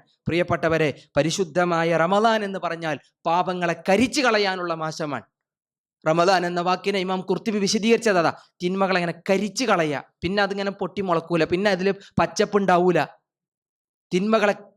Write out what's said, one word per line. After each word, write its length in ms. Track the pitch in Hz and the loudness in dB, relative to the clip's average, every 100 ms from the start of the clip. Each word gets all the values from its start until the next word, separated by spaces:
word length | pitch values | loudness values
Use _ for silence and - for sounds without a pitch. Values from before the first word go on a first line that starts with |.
| - _ - | -10 _ -4
പ്രിയപ്പെട്ടവരെ, 760 | 165 175 170 170 160 156 - - - | -2 -2 -2 0 0 0 -4 -4 0
പരിശുദ്ധമായ 800 | 151 160 175 143 175 165 165 165 | 0 -2 -2 0 0 0 2 2
റമദാൻ 480 | 170 202 226 220 202 | 2 2 2 0 -2
എന്ന് 140 | 190 | -6
പറഞ്ഞാൽ 400 | 170 165 165 143 _ _ 165 | -8 -6 -6 -8 _ _ -2
പാപങ്ങളെ 580 | 170 175 180 170 170 - | 0 0 -2 -4 -2 0
കരിച്ചു 320 | 196 247 262 | 2 2 0
കളയാനുള്ള 520 | 254 214 202 185 175 | 2 2 0 -2 -4
മാസമാണ്. 500 | 160 160 - 156 127 - _ _ _ _ _ _ _ 156 | -4 -6 -6 -8 -8 -12 _ _ _ _ _ _ _ 0
റമദാൻ 380 | 165 175 185 175 | 2 4 4 2
എന്ന 160 | 175 | -2
വാക്കിനെ 380 | 175 185 196 196 | -2 -2 -2 -2
ഇമാം 200 | 185 185 | -2 -4
ഖുർത്തുബി 380 | 190 180 - 208 | -2 -4 -2 -2
വിശദീകരിച്ചത് 600 | 196 214 220 226 226 185 | 0 0 2 2 4 2
അതാ, 160 | 156 - - - | 2 -2 -12 -8
തിന്മകളെ 320 | 180 190 190 185 | -4 0 0 0
അങ്ങനെ 180 | 170 165 - | -2 -4 -2
കരിച്ചു 360 | 196 208 196 240 | 0 -2 -2 2
കളയുക, 380 | 185 160 139 - _ | 2 0 -4 -8 _
പിന്നെ 220 | 170 208 | -4 0
അതിങ്ങനെ 280 | 196 202 196 | -2 -2 -6
പൊട്ടി 300 | 196 180 190 | -6 -6 -4
മുളക്കൂല, 420 | 190 165 165 170 | -2 -2 0 0
പിന്നെ 280 | 151 175 208 | 0 0 0
അതിൽ 200 | 180 196 | 0 0
പച്ചപ്പുണ്ടാവൂല. 1120 | 196 - - 170 - 208 208 190 175 180 165 135 - _ _ _ _ _ _ _ _ _ | -4 -6 -2 -2 0 0 2 2 4 4 2 -2 -8 _ _ _ _ _ _ _ _ _
തിന്മകളെ 420 | 180 208 220 202 196 - | -4 0 2 2 0 -4